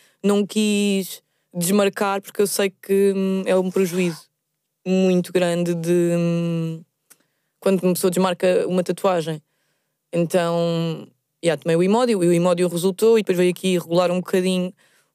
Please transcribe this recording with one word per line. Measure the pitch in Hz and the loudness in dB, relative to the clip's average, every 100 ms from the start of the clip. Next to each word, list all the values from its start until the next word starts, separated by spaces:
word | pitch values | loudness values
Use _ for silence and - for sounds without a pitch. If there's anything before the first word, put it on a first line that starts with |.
| _ _ | _ _
não | 196 202 202 | 0 0 0
quis | 214 214 202 202 196 180 - _ _ _ | 0 0 2 0 0 -4 -10 _ _ _
desmarcar, | 175 170 202 196 196 202 196 | -6 0 2 2 0 -2 -4
porque | - - | -6 -2
eu | 202 | -2
sei | - 196 | 0 -2
que, | - - 196 196 | -4 -2 2 2
hum, | 196 190 190 190 | 0 -2 -2 0
é | 185 | 0
um | 185 | 0
prejuízo | 190 185 180 175 156 - _ _ _ _ _ 185 | 0 0 0 -2 -4 -12 _ _ _ _ _ -2
muito | 185 190 180 175 | 2 2 2 0
grande | 180 175 170 175 | 0 0 0 -2
de, | 170 165 175 170 170 | -2 0 0 2 0
hum, | 170 170 170 165 165 160 - _ _ _ _ _ _ _ | 0 0 -2 -2 -4 -8 -14 _ _ _ _ _ _ _
quando | 196 190 | -2 0
uma | 185 | 0
pessoa | 180 190 | 0 0
desmarca | 180 190 175 185 180 - | 0 0 0 0 2 0
uma | 180 | -2
tatuagem. | 180 175 196 175 160 151 - _ _ _ _ _ _ | -2 -2 0 0 -2 -8 -12 _ _ _ _ _ _
Então, | 170 165 180 170 170 170 165 165 156 - _ _ _ | -4 0 0 0 0 0 -2 -4 -6 -12 _ _ _
yeah, | 165 147 | -2 -2
tomei | 165 165 | 0 0
o | |
Imódio, | 185 220 247 202 | 2 2 2 2
e | 175 | 2
o | |
Imódio | 170 180 175 180 | 2 2 2 0
resultou, | 170 190 185 220 226 | 0 -2 2 4 4
e | |
depois | 208 180 | 2 0
veio | 180 | 0
aqui | 175 190 175 | 0 -2 -2
regular | 165 175 175 | 0 0 0
um | 180 | -2
bocadinho | 180 190 185 185 180 - _ _ _ | -2 -2 0 -2 -4 -8 _ _ _